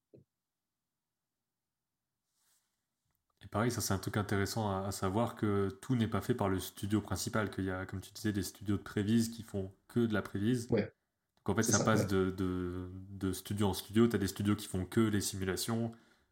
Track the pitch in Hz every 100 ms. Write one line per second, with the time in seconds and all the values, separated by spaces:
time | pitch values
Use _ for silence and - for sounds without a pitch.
0 | _ - _ _ _ _ _ _ _ _
1 | _ _ _ _ _ _ _ _ _ _
2 | _ _ _ _ _ _ _ _ _ _
3 | _ _ _ _ 98 104 120 104 - 95
4 | - 107 104 101 98 - 107 95 98 95
5 | 98 98 117 - 107 101 98 95 - 127
6 | 107 104 - 120 101 95 - - 101 104
7 | 101 92 - 113 101 - 95 92 95 98
8 | - - 107 101 90 - 101 98 - -
9 | 101 117 113 - - 101 95 - _ 120
10 | 117 104 - 101 104 123 110 110 101 _
11 | _ _ _ _ - 101 113 101 117 107
12 | 98 95 92 92 92 90 90 90 90 92
13 | 95 98 95 90 - 101 104 87 - 104
14 | 117 107 95 - 101 104 - 95 90 -
15 | 110 104 90 98 95 90 - 113 113 113
16 | _ _ _